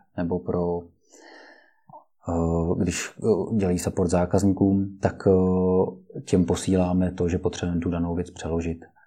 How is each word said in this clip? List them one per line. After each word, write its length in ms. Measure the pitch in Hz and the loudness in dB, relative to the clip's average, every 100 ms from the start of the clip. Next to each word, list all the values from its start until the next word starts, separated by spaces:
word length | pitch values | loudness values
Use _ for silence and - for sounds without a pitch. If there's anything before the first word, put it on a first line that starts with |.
| _ - | _ -8
nebo 220 | 87 90 | -4 -4
pro, 420 | - 90 87 87 85 _ _ - - - - - _ _ _ - _ _ - | -4 -4 -2 -4 -8 _ _ -20 -20 -20 -20 -20 _ _ _ -20 _ _ -6
eh, 460 | 85 82 85 82 90 | -2 0 0 0 0
když, 280 | 90 85 - - | -2 -4 -8 -4
eh, 380 | 113 92 - 110 | 0 0 0 0
dělají 220 | 95 90 | 0 0
support 300 | 98 95 90 | -2 -2 0
zákazníkům, 880 | 90 90 95 98 92 98 98 98 98 | 2 2 2 2 4 2 2 -2 -2
tak, 260 | - - - | -2 0 4
eh, 920 | 95 92 92 92 92 - - - - | 4 4 2 2 2 0 -4 -14 -14
těm 240 | - 95 | 0 2
posíláme 680 | 85 87 - 95 90 92 90 | 2 0 2 2 2 2 0
to, 160 | 90 87 | 0 -2
že 100 | 85 | 0
potřebujeme 420 | 90 - 90 87 | -2 -4 -4 -2
tu 100 | 85 | -2
danou 240 | 85 85 | -2 -2
věc 160 | 85 85 | -4 -6
přeložit. 540 | - 80 82 85 82 - _ | -8 -4 -4 -4 -8 -12 _